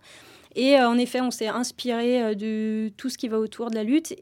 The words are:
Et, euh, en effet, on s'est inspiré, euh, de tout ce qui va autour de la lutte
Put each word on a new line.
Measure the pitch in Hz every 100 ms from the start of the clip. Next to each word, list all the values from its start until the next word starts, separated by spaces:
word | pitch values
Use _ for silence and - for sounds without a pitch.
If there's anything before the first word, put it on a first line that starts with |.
| - - - - -
Et, | - 262 277
euh, | 240
en | 240
effet, | 247 254
on | 254
s'est | - 220
inspiré, | 226 247 - 247 233 240 247
euh, | 226
de | 208 220 214 220 214 220 -
tout | 262
ce | -
qui | 240
va | 220
autour | 220 - 233
de |
la | 226
lutte | 214 294 320 -